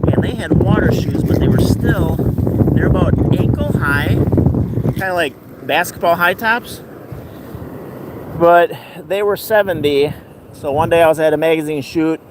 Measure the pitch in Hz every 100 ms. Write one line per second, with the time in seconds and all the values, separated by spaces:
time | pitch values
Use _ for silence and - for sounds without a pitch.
0 | - - - - 165 - - - - -
1 | - - - - - - - - - 196
2 | 170 - - - - - - - - 285
3 | 269 - - - - - 196 190 151 143
4 | 151 160 147 - - - - - - -
5 | 190 180 156 - - - 131 143 175 -
6 | 185 170 175 185 226 233 233 - - -
7 | - - - - - - - - - -
8 | - - - 160 170 170 170 156 - 170
9 | 151 190 208 196 - 214 202 165 147 143
10 | 147 147 - - - - 156 139 165 170
11 | 165 160 156 151 160 160 151 151 131 165
12 | 160 160 -